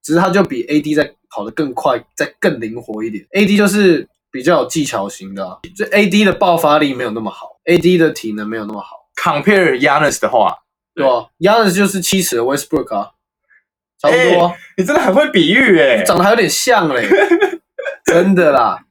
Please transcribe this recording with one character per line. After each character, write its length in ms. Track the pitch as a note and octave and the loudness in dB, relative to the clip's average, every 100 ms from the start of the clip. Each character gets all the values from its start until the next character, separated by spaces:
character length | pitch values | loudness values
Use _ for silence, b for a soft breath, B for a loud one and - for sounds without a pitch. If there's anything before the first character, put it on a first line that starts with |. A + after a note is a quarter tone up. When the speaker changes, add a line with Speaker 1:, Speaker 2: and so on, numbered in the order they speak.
Speaker 1:
只 100 | - | 0
是 60 | E3 | 0
他 100 | F#3+ | 2
就 120 | F#3+ | 0
比 220 | F#3 B2+ - | -2 -4 -2
A 100 | D3+ | -2
D 160 | D3 D3+ | 0 -2
再 180 | D3 _ _ | -2 _ _
跑 140 | - | -12
得 80 | G#2 | -10
更 220 | - D3 | -6 -6
快， 280 | A#2+ D3 B2 - - | -2 -2 -4 -8 -10
再 180 | D3 _ | -10 _
更 200 | F#3 B2+ | -4 -2
灵 200 | A2+ A#2 | -8 -10
活 220 | A#2+ G#2+ | -12 -10
一 60 | A2+ | -8
点。 160 | G#3 _ | -10 _
A 140 | G3 G3+ | -2 2
D 120 | G#3 | 2
就 100 | G3+ | 2
是 400 | G3+ G3 D#3+ - _ _ | 2 2 2 -4 _ _
比 100 | C3 | -4
较 200 | C3+ D#3+ | 0 0
有 60 | B2 | 0
技 180 | D#3+ C#3 | -4 -4
巧 240 | G#2+ G2 | -6 -8
型 240 | - F#2+ | -12 -16
的 120 | G2 F#2 | -12 -12
啊， 120 | F#2+ - - | -12 -20 -10
就 100 | - | -2
A 200 | G#3 G#3 | 0 2
D 160 | G3+ | 2
的 80 | G3+ | 2
爆 240 | F3+ F#3+ E3+ | 2 2 2
发 220 | D3+ D3+ | 2 2
力 160 | D3 | 0
没 100 | B2+ | -2
有 60 | B2 | -6
那 80 | A2+ | -6
么 100 | G#2+ | -10
好 280 | - - - - | -12 -20 -12 0
，A 120 | E3+ | 2
D 200 | E3 F3+ | 4 2
的 140 | D#3+ | 2
体 200 | - A2+ | 0 -10
能 140 | G#2+ G#2+ | -8 -8
没 80 | A2+ | -8
有 100 | G#2+ | -10
那 60 | |
么 80 | G#2 | -12
好。 180 | - - _ - | -16 -20 _ -6
Speaker 2:
Compare 560 | F3+ D3 G3 G3 E3 B2+ | -4 -2 2 2 2 2
Giannis 440 | C#3+ C#3+ D3 - | 0 2 0 -2
的 80 | G#2+ | -2
话， 260 | A#2+ F#2+ - _ _ _ - | 2 0 -2 _ _ _ -2
Speaker 1:
对 100 | C3+ | 0
啊， 200 | A#2+ - _ | 0 -4 _
Giannis 340 | F3 A3+ G#3 | 2 2 2
就 120 | F3+ G3 | 2 -2
是 140 | G3 | -2
七 220 | E3+ F#3+ | -2 -2
十 160 | E3+ A#2+ | -2 -2
的 60 | |
Westbrook 520 | A#2+ C#3+ - D3 B2 G2+ | -2 -4 -4 -6 -4 -8
啊， 140 | - _ _ _ _ _ _ _ _ _ | -8 _ _ _ _ _ _ _ _ _
差 100 | D3 | 0
不 40 | |
多 320 | B3 B3+ F3 F3 | 2 2 2 0
啊。 80 | |
Speaker 2:
哎， 60 | - - - | -4 -12 -6
你 80 | F#3 | 0
真 100 | D4 | 0
的 60 | |
很 120 | A#3 | 2
会 160 | G#3 D4+ | 2 2
比 220 | G3+ D#3 | 2 2
喻 260 | A#3 B3+ E3+ | 2 4 4
欸。 260 | C#3 A2+ F#3 | 4 2 2
Speaker 1:
长 120 | E3+ | 2
得 60 | |
还 60 | G3 | 2
有 60 | A3+ | 2
点 120 | E3 | 0
像 380 | - - A3+ E3 | -2 0 2 2
嘞， 120 | B2+ - F#4+ G4 F4 F#4 F4 | -2 2 2 4 2 0 -4
Speaker 2:
<laughs> 500 | _ - C#5 - - | _ -14 -14 -6 0
Speaker 1:
真 280 | E3+ F#3 | 2 4
的 180 | F3+ D#3+ | 4 4
啦。 320 | C3+ A2 F2+ _ | 2 0 -4 _